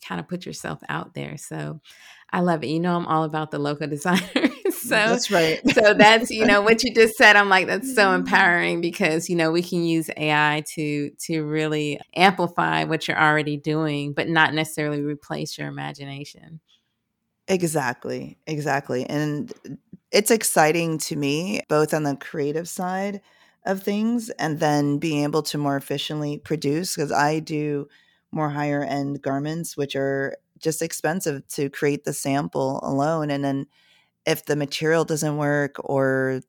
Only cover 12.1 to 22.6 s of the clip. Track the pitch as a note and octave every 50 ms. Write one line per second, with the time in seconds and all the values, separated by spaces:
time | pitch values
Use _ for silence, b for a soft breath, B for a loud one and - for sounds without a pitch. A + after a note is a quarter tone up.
12.1 | - E3 F3+ G3 F#3 F3+ F3 F3 - - E3 D#3+ D#3+ D#3 D#3 D3+ D#3+ D#3+ - -
13.1 | - - D#3+ D3+ D3+ D#3 D3 D3 D3 C#3+ - D#3 D3+ D#3 D#3+ D3+ D3 C#3+ C#3+ D3
14.1 | C#3+ - - - E3 D#3+ D#3 - D3 D#3 D#3+ D#3 - - D3+ D3 D3 D3 C#3+ D3
15.1 | D3 D3 - - D#3 D3+ D3+ - - - D3 C#3+ C#3+ C#3+ C#3+ D3 D3 C#3+ C#3 C#3
16.1 | C#3 C#3 C#3+ - - - - D#3+ E3 D#3+ - b b b b _ _ _ _ _
17.1 | _ _ _ _ _ _ _ - F#3+ F3+ F3+ D#3+ D#3 D3+ C3+ A#2+ B2 - - -
18.1 | B2+ B2+ C3+ D3 - - _ D#3 D#3 D3 C#3+ D3+ C#3 C#3+ C#3+ - B2+ B2 B2+ -
19.1 | D3 D3 D3+ D3+ D3 D3 - - - - - - C#3 - _ _ - - _ _
20.1 | - E3+ - - A#3 A3 - - - F3 D#3 D3+ D#3+ E3+ E3+ E3 D#3+ D3+ - -
21.1 | E3 D3 C#3+ C#3 C#3+ D#3 F3 G3 G#3 - - - D3+ D3+ D#3 D3+ E3+ D#3 D3+ C#3+
22.1 | C#3 - - - - E3 C#3 D3 D3 D#3+